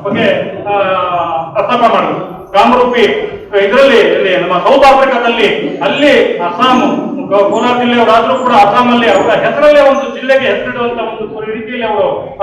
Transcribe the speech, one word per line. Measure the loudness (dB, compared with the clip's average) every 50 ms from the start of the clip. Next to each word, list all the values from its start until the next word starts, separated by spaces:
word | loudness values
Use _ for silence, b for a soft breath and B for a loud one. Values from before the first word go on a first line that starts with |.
| -8
ಬಗ್ಗೆ, | -6 -4 -2 0 0 0 -2 -4 -6 -8 -8 -6 -4
ಆ, | -2 -2 0 0 -2 -2 -2 -2 -4 -4 -4 -4 -4 -6 -6 -6
ಪ್ರಸ್ತಾಪ | -4 -4 -2 -2 0 2 2 2 2
ಮಾಡಿದ್ರು. | 0 0 -2 -4 -6 -8 -10 -12 -14 -10 -2
ಕಾಮರೂಪಿ | 0 2 2 4 4 2 2 2 2 2 2 2 0 -2 -6 -6 -8 -12 -10 -4 0 0
ಇದರಲ್ಲಿ | 0 2 4 4 4 6 4 4
ಇಲ್ಲಿ | 4 2 2 0 0 0 0 0
ನಮ್ಮ | 0 -2 -2 0
ಸೌತ್ | 2 2 4 4 6
ಆಫ್ರಿಕಾದಲ್ಲಿ | 6 6 4 4 2 0 0 -2 -2 0 0 0 0 0 -2 -4 -6 -6 -4
ಅಲ್ಲಿ | -4 -4 0 2 2 2 4 4 2 0 -2 -4
ಅಸ್ಸಾಂ, | -4 -6 -4 0 0 2 2 2 0 0 -2 -4 -4 -6 -6 -8 -4 -2
ಕೋ-, | 0 2 2 2
ಕೋಲಾರ | 0 0 0 0 0 0
ಜಿಲ್ಲೆಯವರಾದ್ರೂ | 0 0 2 2 2 2 2 2 2 0 0
ಕೂಡ | -2 0 2
ಅಸ್ಸಾಮಲ್ಲಿ | 2 4 4 4 4 2 2 2 2 2 2 2
ಅವರ | 2 2 2 0
ಹೆಸರಲ್ಲೇ | 0 0 0 -2 0 2 4 4 4 4
ಒಂದು | 4 4 2 0 -2 -6 -8
ಜಿಲ್ಲೆಗೆ | -6 -2 0 0 0 0
ಹೆಸರಿಡುವಂತ | -2 -2 -4 -4 -6 -6 -6 -4 -4 -4 -6
ಒಂದು | -6 -8 -8 -10 -10 -10 -10 -10 -10 -8 -8
ರೀತಿಯಲ್ಲಿ | -8 -10 -10 -8 -6 -4
ಅವರು, | -4 -2 0 -2 -2 -2 -4 -8 -10 -4 0